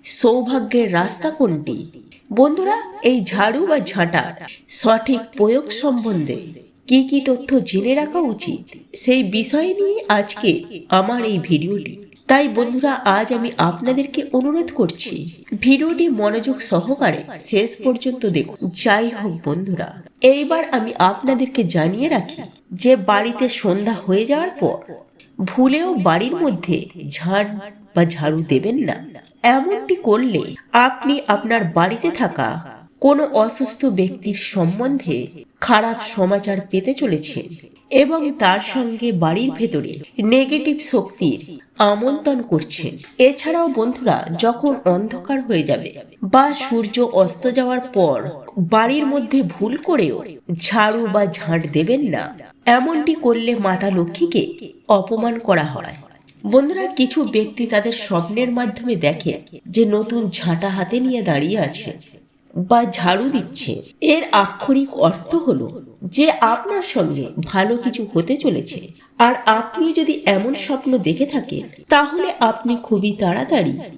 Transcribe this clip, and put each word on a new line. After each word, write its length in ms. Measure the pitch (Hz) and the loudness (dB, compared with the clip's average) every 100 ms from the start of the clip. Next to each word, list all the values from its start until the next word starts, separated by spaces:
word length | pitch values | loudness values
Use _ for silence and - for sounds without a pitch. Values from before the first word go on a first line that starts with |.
| - - | -6 2
সৌভাগ্যের 680 | 240 247 233 262 214 240 220 | 4 4 0 -2 0 0 2
রাস্তা 360 | 170 185 - 311 | 0 -2 -2 -6
কোনটি। 460 | 311 233 156 143 117 - - - - _ | 0 0 0 -4 -8 -10 -18 -20 -20 _
বন্ধুরা, 460 | 208 285 330 381 440 - - | 4 4 4 0 -2 -4 -2
এই 140 | 240 254 180 | 0 2 -2
ঝাড়ু 320 | 190 208 254 370 | 0 0 2 0
বা 100 | 302 180 | 0 0
ঝাঁটার 420 | 202 170 165 123 170 156 - - - | -2 0 0 -4 -10 -18 -20 -8 0
সঠিক 420 | 226 220 220 240 233 - | 2 2 2 -2 -4 0
প্রয়োগ 300 | 208 254 294 | 2 2 0
সম্বন্ধে 680 | - 294 247 220 180 143 123 160 165 - _ - | -2 0 0 0 -2 -2 -6 -10 -18 -20 _ 2
কি 120 | 262 | 2
কি 160 | 262 277 | 4 0
তথ্য 280 | 269 247 - 269 180 | 2 -2 2 0 2
জেনে 240 | 190 220 277 | -2 0 0
রাখা 200 | 294 349 294 | 0 -2 -2
উচিত, 280 | 208 - - - - - - | -4 -6 -8 -12 -20 -16 -4
সেই 200 | - 262 196 | 2 2 2
বিষয় 380 | 214 220 294 349 392 | -2 -2 0 0 0
নিয়ে 220 | 392 427 - 208 | -2 -2 0 0
আজকে 340 | 208 - 208 - - 190 - 185 | 0 0 0 0 -4 -16 0 0
আমার 220 | 196 240 | 2 -2
এই 140 | 226 190 165 | -2 -2 0
ভিডিওটি। 480 | 151 170 202 147 - - _ - | 0 0 -6 -8 -16 -20 _ 2
তাই 180 | 269 285 214 | 4 4 0
বন্ধুরা, 360 | 240 254 277 254 208 | 0 0 0 0 2
আজ 180 | 196 220 | 2 0
আমি 160 | 240 240 - 170 | -2 -4 0 0
আপনাদেরকে 520 | 170 240 262 277 - - | 0 -2 0 -2 -4 0
অনুরোধ 360 | 254 269 320 339 | 0 0 -2 -2
করছি, 400 | - 185 - - - 156 - - 202 | -2 -2 -2 -8 -8 -10 -14 -10 -2
ভিডিওটি 460 | 247 277 320 330 339 | 4 4 2 0 0
মনোযোগ 440 | 220 208 226 233 254 | 2 0 0 -4 -4
সহকারে 580 | - 180 180 277 214 135 147 - - | -2 -2 0 0 0 -2 -10 -12 -2
শেষ 240 | 202 226 - | 0 0 0
পর্যন্ত 420 | 233 247 262 254 214 160 | -2 0 -4 -2 0 0
দেখুন। 220 | - - 185 - | -2 -6 -6 -2
যাই 260 | 233 208 233 | 2 2 0
হোক 240 | 226 208 165 147 | -4 -6 -4 -4
বন্ধুরা, 440 | 160 196 175 - - - _ 254 | -4 -4 -6 -6 -12 -20 _ 6
এইবার 300 | 277 294 330 - | 6 2 -2 0
আমি 200 | 254 226 - 180 | -2 -2 2 2
আপনাদেরকে 520 | 202 262 254 262 262 180 165 | 4 0 0 0 0 0 2
জানিয়ে 320 | 160 208 302 | 0 0 0
রাখি 320 | 262 - - - _ _ | 0 -2 -12 -16 _ _
যে 180 | 180 247 254 190 | 0 4 6 6
বাড়িতে 400 | 202 226 233 254 - | 2 2 -2 -2 0
সন্ধ্যা 340 | 202 190 208 208 | 0 0 0 -2
হয়ে 220 | - 190 226 | 0 0 2
যাওয়ার 260 | 294 359 294 | 0 0 -2
পর 200 | 151 - - 143 - _ _ - | -2 -2 -10 -20 -20 _ _ -8
ভুলেও 500 | 185 - 262 294 359 311 180 | -4 2 2 4 0 2 2
বাড়ির 280 | 170 240 349 | 2 0 0
মধ্যে 420 | 311 175 170 160 - 175 147 | 0 0 -2 -4 -4 -14 -10
ঝাড় 400 | 139 165 196 208 208 202 - - | -6 -2 0 -2 -6 -12 -20 -4
বা 120 | 170 170 | 0 0
ঝাড়ু 340 | 147 151 160 151 | 0 -2 -2 0
দেবেন 280 | 135 196 269 185 | 0 2 -2 -2
না। 120 | - 302 180 _ _ 240 262 | -6 -10 -20 _ _ 2 2
এমনটি 400 | 330 403 415 359 | 0 -4 -2 -2
করলে 400 | 240 214 254 175 - - _ 240 254 | 2 2 2 -2 -4 -12 _ 4 4
আপনি 280 | 262 262 285 - | 2 -2 -2 0
আপনার 340 | 208 220 233 175 | 0 2 0 2
বাড়িতে 360 | 165 180 233 339 | 2 2 0 -4
থাকা 380 | 339 233 - 113 165 147 110 - _ | 0 -2 0 -4 -4 -10 -20 -20 _
কোনো 220 | 277 285 294 220 | 4 4 2 2
অসুস্থ 440 | 226 - 262 - 269 185 | 0 0 -6 -2 0 2
ব্যক্তির 420 | 185 - 208 196 - | 0 -2 -6 -6 -4
সম্বন্ধে 720 | 196 170 202 254 277 175 123 123 165 - _ | 0 0 0 -2 -2 -2 -6 -6 -14 -20 _
খারাপ 360 | - 214 226 226 - | 2 2 2 -4 -6
সমাচার 460 | - 185 202 208 190 190 | -2 0 0 -2 -4 -2
পেতে 240 | 190 190 | -2 -2
চলেছেন 520 | 269 262 156 - - - 170 - - _ | -2 0 -2 -4 -8 -10 -16 -20 -20 _
এবং 300 | 262 277 320 302 - | 4 4 2 -2 2
তার 220 | 196 196 - | 2 2 -2
সঙ্গে 400 | 262 233 226 240 185 | -2 -2 -2 -2 2
বাড়ির 280 | 165 180 262 | 2 2 0
ভেতরে 420 | 254 226 147 135 - - - 214 | -2 -2 -2 -4 -12 -10 -2 4
নেগেটিভ 440 | 262 262 302 302 294 - | 4 4 0 0 -2 0
শক্তির 500 | 233 - - 160 113 - 151 _ - | -2 -2 -2 -2 -2 -10 -20 _ 0
আমন্ত্রণ 560 | 208 208 247 294 302 262 233 | 2 4 0 0 -2 -2 0
করছেন। 420 | 160 - - - - - - 254 | -2 -2 -6 -8 -10 -16 4 4
এছাড়াও 400 | 285 311 339 330 254 | 4 -2 0 0 0
বন্ধুরা, 400 | 226 247 240 135 - 165 | -2 -2 0 0 -2 0
যখন 340 | 226 240 285 269 185 | 0 2 -2 0 0
অন্ধকার 520 | 180 220 254 - 277 | 0 -2 -8 -4 -4
হয়ে 260 | 233 180 151 | 0 0 0
যাবে 220 | 127 - 135 - - 190 | -2 -4 -14 -20 -10 2
বা 120 | 262 285 285 | 4 4 0
সূর্য 360 | 262 233 208 247 233 | -2 -2 0 0 2
অস্ত 300 | 190 180 - 254 | 4 2 2 0
যাওয়ার 300 | 247 247 254 254 | 0 0 -2 -2
পর 240 | 202 165 123 135 - - - 170 | 2 2 2 -4 -12 -10 -4 2
বাড়ির 340 | 220 233 285 285 | 4 4 2 0
মধ্যে 340 | 285 226 269 180 | 0 0 0 0
ভুল 200 | - 214 262 | -2 -4 -2
করেও 360 | - 302 160 107 - 143 - 170 | 0 0 0 -2 -10 -16 -8 -4
ঝাড়ু 440 | - 220 214 226 226 | 0 2 2 2 0
বা 100 | 202 196 - | 2 0 -2
ঝাঁট 240 | 156 165 160 | -2 -2 0
দেবেন 300 | 151 165 262 262 127 | 0 2 0 0 -4
না। 80 | 78 - - _ - | -6 -12 -18 _ 2
এমনটি 460 | 247 277 320 302 311 | 4 2 0 0 0
করলে 280 | 247 233 233 226 | 2 2 0 0
মাতা 300 | 196 185 196 | 0 0 0
লক্ষ্মীকে 520 | 180 170 - 339 - - - - - - | 0 0 0 0 0 -2 -8 -16 -20 2
অপমান 460 | 202 190 226 233 233 | 2 2 -2 -2 -2
করা 260 | 226 175 151 | 2 2 2
হয়। 300 | 127 - - - - _ _ | -6 -12 -16 -20 -20 _ _
বন্ধুরা, 420 | 208 247 285 370 381 | 2 4 4 -2 -4
কিছু 260 | - 254 311 233 | 0 0 0 0
ব্যক্তি 300 | 214 214 - 233 | -2 -2 -4 0
তাদের 280 | 214 226 226 | 0 0 -6
স্বপ্নের 460 | - 175 170 214 247 | -2 -2 -2 -4 -2
মাধ্যমে 440 | 247 240 - 240 196 147 | -2 -4 -4 -4 0 0
দেখে 280 | 156 - - - 160 - | -2 -6 -6 -12 -20 -4
যে 160 | 202 220 | 2 2
নতুন 340 | 208 220 233 214 | 2 0 -2 -2
ঝাঁটা 380 | - 170 165 196 | -2 -2 -2 -2
হাতে 280 | 190 175 247 | -4 -2 -2
নিয়ে 220 | 262 247 | 0 -2
দাঁড়িয়ে 380 | 180 143 156 214 | 0 0 0 -2
আছে 300 | 139 - - - - - _ _ _ 170 180 | -2 -6 -12 -14 -20 -20 _ _ _ -8 2
বা 100 | 240 240 | 2 2
ঝাড়ু 340 | - 175 190 262 | 0 0 2 0
দিচ্ছে। 420 | 269 - - - - - _ 302 | -2 -4 -6 -6 -8 -10 _ 2
এর 100 | 320 - 214 | 2 4 2
আক্ষরিক 560 | 196 - - 269 277 - | 2 -4 2 2 2 2
অর্থ 320 | 165 - - 339 320 | 2 2 -2 0 2
হলো 220 | 135 117 - - - 185 | 0 -4 -10 -18 -14 -6
যে 180 | 262 311 - 226 | 2 2 4 2
আপনার 380 | 233 392 403 359 | 2 -2 -4 -2
সঙ্গে 380 | 240 160 139 120 - 160 | -2 -2 -2 -6 -8 -4
ভালো 280 | 196 208 240 | 0 0 0
কিছু 240 | 240 - 208 | -2 -4 -2
হতে 240 | 165 165 277 | -2 0 0
চলেছে। 420 | 285 170 170 - - - _ - | 0 -2 -6 -12 -14 -20 _ 2
আর 140 | 240 262 - 220 | 2 4 2 2
আপনি 280 | 226 - 330 | 0 -2 0
যদি 200 | 320 320 294 - | 2 0 0 2
এমন 260 | 196 226 302 - | 2 0 -4 -4
স্বপ্ন 260 | 262 269 254 | -4 0 0
দেখে 280 | 165 165 285 | 0 0 -2
থাকেন, 380 | 285 - - - - - | -2 -6 -10 -10 -18 2
তাহলে 380 | 294 294 339 381 - | 4 4 -2 -4 0
আপনি 320 | 226 226 233 240 - | 0 0 -4 -6 -2
খুবই 240 | 208 208 202 | 0 0 -2
তাড়াতাড়ি 560 | 185 196 269 302 160 139 170 | -2 -2 0 0 0 -4 -12